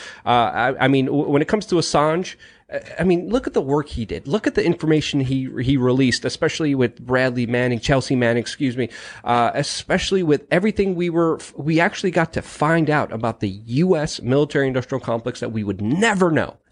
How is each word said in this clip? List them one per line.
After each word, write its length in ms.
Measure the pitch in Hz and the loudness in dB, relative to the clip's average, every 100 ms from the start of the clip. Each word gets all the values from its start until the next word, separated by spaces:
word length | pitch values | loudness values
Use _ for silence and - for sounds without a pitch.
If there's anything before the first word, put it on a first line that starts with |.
| - - - | -18 -8 0
uh, 40 | |
I, 560 | 120 110 85 123 131 131 | 2 2 0 -2 2 2
I 20 | |
mean, 180 | 139 131 | 2 2
w-, 240 | 143 147 | 0 2
when 140 | 143 | 0
it 40 | 156 | 2
comes 200 | 214 - | -2 0
to 80 | 175 | 0
Assange, 600 | 151 156 151 165 185 - - - _ | 2 2 2 0 -4 -10 -20 -20 _
uh, 60 | - - - | -10 -10 -2
I 60 | |
mean, 260 | 180 175 170 | 2 2 0
look 160 | 240 - | -2 0
at 80 | |
the 80 | 233 | -2
work 280 | 135 147 147 | 0 0 -2
he 160 | - 110 | -6 -6
did. 220 | - - | -8 -4
Look 200 | 208 285 | -2 0
at 80 | - | 0
the 100 | 165 | 0
information 540 | 170 156 156 - 147 | 0 2 2 2 -2
he, 280 | 131 135 131 107 | 0 -2 -2 -2
he 160 | 123 139 | 0 2
released, 480 | 123 131 131 107 - | 4 4 4 2 -4
especially 480 | - 160 - 156 | -2 -2 0 0
with 320 | 139 123 - 120 | 2 0 -2 -2
Bradley 400 | 127 131 123 120 | 0 2 0 0
Manning, 340 | 123 123 120 | 0 0 0
Chelsea 360 | - 139 - 131 | 0 0 2 2
Manning, 260 | 120 117 | 2 0
excuse 340 | 110 - 139 123 | -2 -4 -4 -2
me, 140 | 117 - - - | -4 -6 -18 -10
uh, 280 | - 120 117 | 0 2 2
especially 680 | - 147 - - 180 - 190 | 0 -4 -6 -2 -2 0 0
with 240 | 165 143 - | 2 0 2
everything 460 | 160 214 208 196 175 | 0 2 0 0 0
we 160 | 175 | 0
were, 240 | 165 165 151 | 2 2 0
f-, 180 | - - | -6 -8
we 240 | 143 160 | 0 2
actually 300 | 175 - 190 | 2 0 -2
got 240 | 170 160 | 0 0
to 80 | - | -4
find 480 | - - 151 165 151 | -10 -2 0 2 2
out 220 | 151 110 | 0 -2
about 280 | 113 117 113 | -4 -4 -4
the 80 | 104 | -6
U 460 | 98 113 123 185 165 | -6 -4 0 2 2
S 240 | 151 - | 0 -4
military-industrial 800 | 117 139 147 147 135 127 120 131 | 0 2 2 0 0 -2 -4 -6
complex 400 | - 117 123 - | -4 -4 -4 -6
that 100 | 117 | -6
we 120 | 110 | -4
would 180 | 101 95 | -4 -2
never 500 | 104 160 226 196 180 | -2 0 2 2 2
know 260 | 151 90 - _ | 2 -2 -8 _